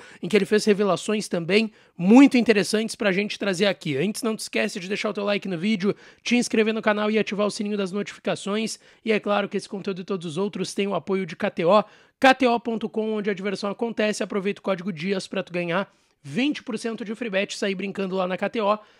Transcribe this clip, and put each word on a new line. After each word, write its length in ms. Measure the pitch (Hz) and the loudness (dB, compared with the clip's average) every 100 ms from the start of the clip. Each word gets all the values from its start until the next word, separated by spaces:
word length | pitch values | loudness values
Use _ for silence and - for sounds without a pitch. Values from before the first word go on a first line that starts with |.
| - - | 2 -10
em 60 | 175 | 0
que 80 | 208 | 2
ele 80 | |
fez 200 | 196 214 | 2 2
revelações 640 | 214 196 208 170 - 214 - | 4 2 2 0 -2 -4 -2
também 460 | 180 165 202 220 - _ - | -4 2 2 2 -4 _ -2
muito 420 | 180 240 277 254 | 8 10 10 8
interessantes 560 | 233 202 185 208 226 | 4 4 2 0 -2
pra 160 | - 208 | -2 0
gente 260 | 185 208 - | 0 -2 -4
trazer 260 | 202 175 202 | -2 0 0
aqui. 300 | 185 160 135 | 0 -2 0
Antes, 260 | 190 208 | -2 -2
não 140 | 226 220 | -4 -4
te 20 | |
esquece 400 | - 226 220 208 | -4 -2 -2 -4
de 80 | 180 | -6
deixar 240 | 202 220 | -4 -4
o 20 | |
teu 120 | 202 | -4
like 240 | 202 202 196 | -2 -2 -2
no 100 | 170 | -2
vídeo, 380 | 196 220 196 - - - | 0 0 0 -2 -8 -12
te 140 | - 240 | 0 0
inscrever 360 | 226 226 214 | 2 2 2
no 80 | 220 | 0
canal 300 | 220 208 214 | 0 2 2
e 80 | 220 | 0
ativar 300 | 202 196 208 | 0 0 -2
o 20 | |
sininho 260 | - 208 208 | -2 -4 -2
das 140 | 190 | -4
notificações. 880 | 202 202 - - 170 196 208 220 - _ _ | -4 -8 -6 -4 -4 -4 -4 -4 -8 _ _
E 60 | 226 | -2
é 80 | 214 | 0
claro 300 | 208 202 202 | 0 -2 -2
que 80 | 196 | -4
esse 120 | - | -6
conteúdo 340 | 196 175 185 | -8 -6 -6
e 20 | |
todos 200 | 185 196 170 | -6 -6 -6
os 80 | 151 | -4
outros 360 | 202 180 180 | -4 -4 -6
têm 140 | - 202 | -4 -2
o 80 | |
apoio 320 | 180 - 190 180 | -2 -2 -4 -4
de 80 | |
K 160 | 175 202 | -6 -6
T 140 | - | 0
O, 180 | 165 208 - - _ _ | 4 4 4 -6 _ _
K 140 | 262 | 6
T 120 | 262 254 | 6 4
O 140 | 233 | 2
ponto 280 | 233 226 226 | -2 -4 -4
com, 260 | 220 220 | -4 -4
onde 160 | 214 202 | -2 -4
a 40 | |
diversão 340 | 190 202 196 202 | -4 -4 -4 -6
acontece. 540 | 190 233 220 214 202 | -4 -4 0 0 0
Aproveita 380 | 202 208 190 196 | -4 -2 -2 -4
o 20 | |
código 300 | - 190 180 | -2 -4 -4
dias 340 | 160 185 190 - | -6 -4 -4 -4
pra 160 | 196 | -6
tu 100 | - | -4
ganhar 400 | 175 175 175 190 _ _ _ | -4 -2 -2 -4 _ _ _
vinte 400 | 139 156 285 - | -8 -2 -2 -2
por 160 | - 214 | -6 -8
cento 260 | 226 226 | -6 -8
de 120 | 202 220 | -8 -8
free 140 | 240 | -4
bet 260 | 190 202 - | -2 -2 -2
e 20 | |
sair 160 | 208 | -2
brincando 400 | 190 196 185 190 | -2 -6 -6 -4
lá 140 | 190 185 | -2 -2
na 80 | 180 | -2
K 120 | 202 | -4
T 120 | 233 | 0
O. 180 | 202 208 - | 0 0 -4